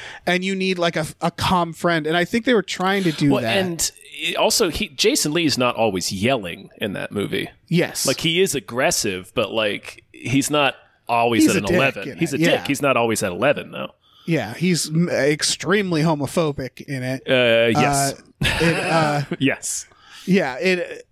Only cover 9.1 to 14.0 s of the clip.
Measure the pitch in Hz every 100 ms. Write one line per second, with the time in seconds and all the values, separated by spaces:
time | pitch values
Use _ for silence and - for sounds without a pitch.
9.1 | 92 92 - 101 110 107 98 - - -
10.1 | 64 123 135 135 147 135 - _ _ -
11.1 | 117 120 117 311 - 98 175 135 - 143
12.1 | 107 165 139 165 131 90 135 139 120 117
13.1 | 107 101 90 131 135 82 - 139 _